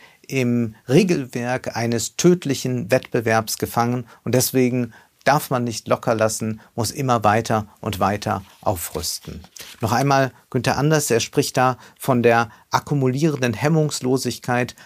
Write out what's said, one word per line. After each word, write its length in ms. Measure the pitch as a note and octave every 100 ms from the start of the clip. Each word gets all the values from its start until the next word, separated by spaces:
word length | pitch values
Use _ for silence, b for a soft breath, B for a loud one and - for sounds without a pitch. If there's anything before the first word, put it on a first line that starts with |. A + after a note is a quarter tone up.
| b b -
im 480 | C3+ B2 A#2+ A#2 A2 -
Regelwerk 880 | C3+ G3+ D#3+ B2+ B2+ A#2+ B2+ - -
eines 400 | A#2 A#2 - -
tödlichen 760 | F3 F3+ D3+ B2+ C3 B2 A#2
Wettbewerbs 680 | C3 - B2+ A2+ A2+ A2 -
gefangen 480 | G#2+ - A#2+ B2 B2 B
und 120 | - B2
deswegen 580 | B2 C3 B2 B2 A#2 B B _
darf 260 | - D3 -
man 140 | B2+
nicht 240 | A#2+ A2 -
locker 260 | A#2 - A2+
lassen, 460 | A2 A2 A2 A2 B -
muss 160 | A2
immer 320 | - C3 A#2+
weiter 440 | G#2+ G#2+ A2+ A2+ G#2 B
und 180 | - F#2
weiter 440 | G2 G#2 G#2+ G2 G2 -
aufrüsten. 840 | - F#2 - E2 F2 - - D#2 D#2+ B B B
Noch 100 | A2
einmal 400 | A#2 C#3 C3+ C3 b b
Günther 280 | C3 A#2+ B2+
Anders, 320 | C#3+ D#3 -
er 100 | A#2
spricht 380 | - - - -
da 200 | B2+ B2 B B
von 220 | - B2
der 260 | A#2 A#2 A2+ B B
akkumulierenden 840 | B2+ - D3 C3 B2+ D#3+ C#3+ B2
Hemmungslosigkeit 1200 | G#2 D3 D#3+ D3+ - B2+ C3 B2 A#2+ - B2 B2 -